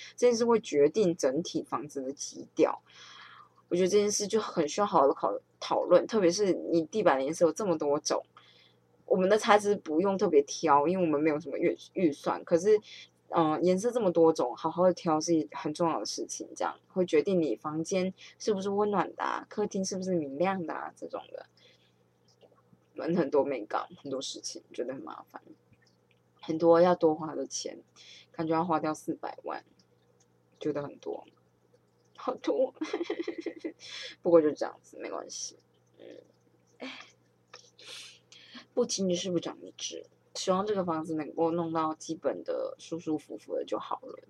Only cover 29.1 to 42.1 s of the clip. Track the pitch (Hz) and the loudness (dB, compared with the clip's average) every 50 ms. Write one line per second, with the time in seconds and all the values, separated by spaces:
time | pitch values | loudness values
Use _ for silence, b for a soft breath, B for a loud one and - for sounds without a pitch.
29.1 | 156 - - - - - - - - - - _ _ _ _ _ _ _ _ _ | -8 -6 -8 -10 -10 -10 -10 -10 -10 -10 -12 _ _ _ _ _ _ _ _ _
30.1 | _ _ _ _ _ _ _ _ _ _ - 156 143 143 143 135 - - - - | _ _ _ _ _ _ _ _ _ _ -6 -6 -4 -4 -8 -10 -14 -12 -10 -10
31.1 | - - - - _ _ _ _ _ _ _ _ _ _ _ _ _ _ _ _ | -10 -10 -12 -18 _ _ _ _ _ _ _ _ _ _ _ _ _ _ _ _
32.1 | _ - - 254 254 - - 320 226 214 262 - - - 320 - - - 339 - | _ -10 -8 -8 -8 -4 -2 -2 0 2 0 0 -2 -8 -8 -8 -6 -6 -6 -6
33.1 | - - - - - - - - - - - 320 - - - - - - - - | -6 -6 -6 -8 -8 -8 -8 -10 -10 -8 -12 -12 -12 -12 -18 -16 -16 -14 -14 -16
34.1 | - - _ 180 170 165 151 151 - - - - - - _ - - - - - | -16 -4 _ 6 8 8 8 6 2 0 -4 -8 -8 -12 _ -20 -16 -14 -12 -10
35.1 | 87 69 - - - - - - - _ _ _ _ _ _ _ _ _ 55 58 | -10 -10 -12 -12 -12 -12 -12 -14 -14 _ _ _ _ _ _ _ _ _ -20 -20
36.1 | 50 - - _ _ _ _ _ _ _ _ _ _ _ 262 262 - - - - | -20 -20 -20 _ _ _ _ _ _ _ _ _ _ _ -16 -14 -14 -16 -20 -20
37.1 | _ _ _ _ _ _ _ _ - - - _ _ - B B B B B B | _ _ _ _ _ _ _ _ -20 -20 -20 _ _ -20 B B B B B B
38.1 | B B _ _ B B B B B 247 B B _ 254 240 233 - 190 190 185 | B B _ _ B B B B B -20 B B _ -2 0 0 0 -2 0 0
39.1 | 175 175 185 190 175 165 - 147 - - 87 92 - - - - - - - - | 0 0 -2 -2 -2 -2 -4 -4 -10 -12 -16 -20 -14 -12 -12 -10 -10 -12 -14 -18
40.1 | _ _ _ _ _ - - 196 185 185 208 214 214 196 180 180 160 160 160 175 | _ _ _ _ _ -6 0 0 2 2 2 0 -2 -2 0 -2 -2 -4 -4 -4
41.1 | 160 156 147 - - - 165 165 165 175 170 165 160 165 160 156 156 - - - | -6 -6 -6 -6 -2 0 0 0 0 0 -2 -2 -2 -2 -2 -2 -4 -6 -8 -10